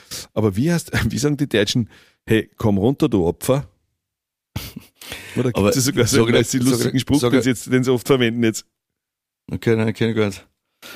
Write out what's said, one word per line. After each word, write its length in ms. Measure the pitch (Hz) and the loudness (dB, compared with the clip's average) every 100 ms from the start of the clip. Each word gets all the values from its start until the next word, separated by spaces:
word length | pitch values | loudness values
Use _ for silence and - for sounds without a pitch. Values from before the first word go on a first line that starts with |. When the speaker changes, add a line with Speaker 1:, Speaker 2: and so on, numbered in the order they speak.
| - - - | -18 -16 -8
Speaker 1:
aber 220 | - 107 92 | -2 0 0
wie 160 | 151 | 0
heißt, 200 | 170 - | -2 -2
<laughs> 200 | 113 113 | -4 -4
wie 60 | 110 | -2
sagen 200 | 147 147 | -2 -2
die 120 | 143 | 0
Deutschen, 400 | 104 107 127 110 - _ _ - | 0 0 0 -4 -8 _ _ -2
„Hey, 220 | 110 - _ | 0 0 _
komm 200 | 113 98 | 0 2
runter, 320 | 110 143 151 | 2 2 0
du 160 | 107 85 | 2 0
Opfer“? 420 | 85 - 135 135 _ _ _ _ _ _ _ _ - - - - _ - - - - | -2 0 -2 -2 _ _ _ _ _ _ _ _ -16 -14 -18 -20 _ -18 -18 -10 -4
Oder 160 | 127 | -2
Speaker 2:
Aber 180 | 113 101 | 0 2
Speaker 1:
gibt's 140 | 135 127 | 2 0
sogar 200 | 123 113 | 0 2
so 120 | 123 | 4
Speaker 2:
sag 100 | 113 | 4
Speaker 1:
einen 80 | 127 | 4
Speaker 2:
ich, 140 | 120 | 2
Speaker 1:
lustigen 140 | 131 123 120 | 0 2 0
Speaker 2:
sag 140 | 120 | 0
ich, 80 | 131 | -2
Speaker 1:
Spruch, 180 | - 139 | 0 0
Speaker 2:
sag 120 | 120 | 2
Speaker 1:
den 80 | 131 | 2
Speaker 2:
ich 40 | 120 | 2
Speaker 1:
sie 40 | |
jetzt, 220 | 120 - | -2 0
den 120 | 127 | 0
sie 80 | 127 | 2
oft 140 | 123 - | 0 2
verwenden 380 | 135 120 117 | 2 2 2
jetzt? 220 | 113 107 - _ _ _ _ _ _ _ - | 0 0 -10 _ _ _ _ _ _ _ -12
Speaker 2:
Okay, 240 | 90 - 113 | -6 0 0
nein, 160 | 110 | 0
kenn 160 | - 113 | -2 -2
ich 40 | 110 | 0
gar 120 | 104 | -2
nicht. 180 | 95 - _ _ _ - | -4 -16 _ _ _ -20